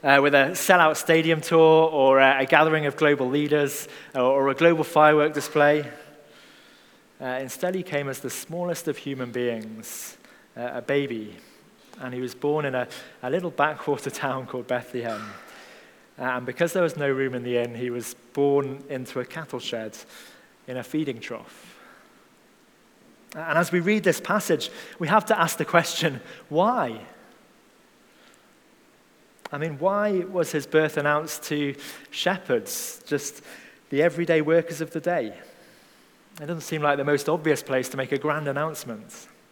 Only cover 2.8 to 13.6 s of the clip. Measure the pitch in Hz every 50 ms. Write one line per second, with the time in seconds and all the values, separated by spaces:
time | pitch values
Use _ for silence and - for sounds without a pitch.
2.8 | 151 143 139 - 156 147 147 131 127 127 135 147 147 143 151 147 143 135 - -
3.8 | - - - - - - - 131 123 127 135 139 135 139 131 - 165 170 170 156
4.8 | 151 - - 151 151 151 151 151 147 151 147 147 139 - - 151 147 147 151 151
5.8 | 143 127 - - - - - - - - - - - - - - - - - _
6.8 | _ _ _ _ _ _ _ _ 135 127 127 131 135 123 - - 185 180 185 190
7.8 | 175 - 151 143 143 139 131 - - 127 - - - - 160 175 175 175 165 -
8.8 | - 160 139 - - - 139 131 127 120 110 123 123 120 117 110 110 110 110 110
9.8 | 113 - - - - - - - - - - - _ _ _ 117 120 123 - 123
10.8 | 120 - 139 143 143 135 120 110 107 104 95 - - - - - _ _ _ _
11.8 | _ _ - - 131 127 127 127 127 120 - - - 147 151 156 147 135 127 127
12.8 | 123 - - - - - - - - 127 147 185 180 170 - -